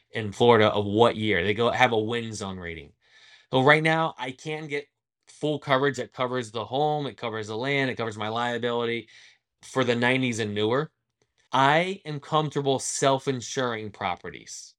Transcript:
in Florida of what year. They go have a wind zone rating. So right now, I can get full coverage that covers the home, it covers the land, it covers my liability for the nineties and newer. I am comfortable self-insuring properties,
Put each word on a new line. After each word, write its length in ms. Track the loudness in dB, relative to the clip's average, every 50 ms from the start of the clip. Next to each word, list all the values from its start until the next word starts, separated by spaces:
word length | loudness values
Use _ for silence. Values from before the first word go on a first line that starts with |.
| _ _
in 200 | -8 -6 -6 -6
Florida 360 | 0 4 6 8 8 8 8 6
of 180 | 4 2 0
what 320 | 0 4 4 4 4 4 0
year. 260 | -2 0 0 0 2
They 100 | 0 0
go 160 | 0 0 0
have 220 | 2 2 2 2
a 80 | 2 0
wind 340 | -2 -2 -4 -6 -6 -6 -8
zone 240 | -10 -10 -10 -10 -10
rating. 360 | -10 -10 -12 -12 -14 -18 _ _ _ _ _ _ _ -20 -20 -20 _ -2
So 100 | 0 2
right 220 | 6 6 6 4 4
now, 320 | 0 0 0 -2 -4 -4 -8
I 140 | -12 -12
can 360 | -12 -12 -12 -10 -10 -10 -10 -8
get 200 | -10 -10 -10 _ _ _ _ _ _ _ _ _
full 320 | -14 -6 -2 -2 -2 -2
coverage 380 | 0 2 2 4 4 2 0 -2
that 160 | -8 -10 _
covers 380 | -4 -4 -2 -2 -4 -6 -6
the 140 | -6 -8 -8
home, 400 | -4 -2 -2 -2 0 -2 -2 -4 -6
it 100 | -8 -6
covers 300 | -8 -6 -6 -6 -6 -6
the 100 | -6 -6
land, 340 | -4 -2 0 0 0 0
it 40 | -2
covers 220 | -2 -4 -6 -4 -6
my 120 | -6 -4
liability 800 | -2 -2 -2 -2 -2 -2 -2 -2 -2 0 -2 -2 -4 -4 -8 _ -20 -20 -20 -20 _ _ _ _ _ _
for 220 | -18 -6 -2 0 2
the 120 | 2 2
nineties 440 | 2 4 2 4 4 2 0 0 -2
and 160 | -4 -4 -2
newer. 360 | 0 0 2 2 0 -2 -2 _ _ _ _ _ _ _ _ _ _ _ _
I 500 | 0 2 4 4 4 4 2 0 -4 -8 -8
am 140 | -10 -10 -10
comfortable 600 | -8 0 0 0 0 0 -2 -2 0 0 0 0
self-insuring 1120 | -2 -6 -4 0 2 2 2 2 0 -4 -4 -4 -6 -8 -4 -4 -2 -2 -4 -6 -8 -10
properties, 840 | -10 -6 -4 -4 -4 -4 -8 -14 -14 -14 -18 -18 -18 -18 -18 -20 _